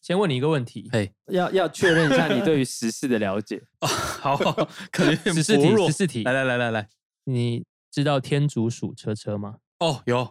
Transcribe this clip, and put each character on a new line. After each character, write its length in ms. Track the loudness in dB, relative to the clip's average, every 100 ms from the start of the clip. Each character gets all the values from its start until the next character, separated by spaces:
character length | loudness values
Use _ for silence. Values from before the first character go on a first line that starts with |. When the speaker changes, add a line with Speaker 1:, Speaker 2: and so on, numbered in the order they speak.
| -2
Speaker 1:
先 100 | 0
问 120 | 2
你 80 | 2
一 20 |
个 80 | 2
问 160 | 0
题。 240 | -2 -10 -4
Speaker 2:
嘿。 180 | -2 -2 _ -4
Speaker 3:
要， 260 | -2 0
要 160 | 2 0
确 240 | 2 4
认 180 | 4 4
一 60 | 4
下 180 | 2
你 60 | 2 2
对 160 | 2
于 20 |
时 260 | 0 -2 -4
事 200 | -4 -2
的 100 | 0
了 220 | 0 -4
解。 200 | -6 -10 -10
Speaker 2:
<laughs> 100 | _
哦， 60 | -4
好， 500 | -4 -4 -4 -2 0 0 0 -4 -6 -12
可 140 | 0
能 100 | 2
有 40 | 2
点 180 | 0 -2
Speaker 1:
十 80 |
四 140 | 2 4
题， 60 |
Speaker 2:
薄 120 | 6 4
弱。 120 | 2
Speaker 1:
十 60 |
四 140 | 0 -2
题。 160 | -2
Speaker 2:
来， 80 | -2
来， 140 | 0 0
来， 100 | 0
来， 160 | 0
来。 180 | -2 -6 _ _ _ -6
Speaker 1:
你 400 | -2 -2 -4 -8 _ _
知 140 | -2 0
道 120 | 0
天 300 | 0 0 0
竺 220 | 0 -2
鼠 240 | -4 -8
车 200 | -8 -8
车 240 | -8 -6 -8
吗？ 200 | -8 -14 _ _
Speaker 2:
哦， 220 | -2 -2 -2
有。 140 | -2 -2